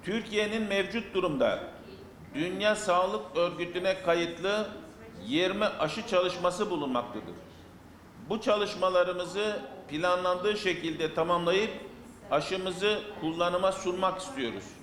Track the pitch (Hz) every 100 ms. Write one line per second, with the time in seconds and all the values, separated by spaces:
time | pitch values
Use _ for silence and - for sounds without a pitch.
0 | - 220 220 208 208 220 214 196 190 220
1 | 220 190 180 143 117 90 82 - - -
2 | - - - 135 175 190 208 208 180 180
3 | 185 214 214 156 175 160 170 180 190 190
4 | 170 170 170 - 185 214 214 - - -
5 | - - 98 147 185 196 214 - 156 156
6 | 214 180 180 170 175 175 202 175 139 123
7 | 117 107 104 87 - - - - - -
8 | - - - 220 240 208 202 180 185 180
9 | 175 180 175 185 214 208 - - - 147
10 | 180 180 185 180 202 208 190 170 165 160
11 | 156 160 170 175 170 185 220 - - -
12 | - - - 147 151 190 185 175 208 208
13 | - - 156 165 175 180 190 185 180 180
14 | 190 175 - 143 120 98 - -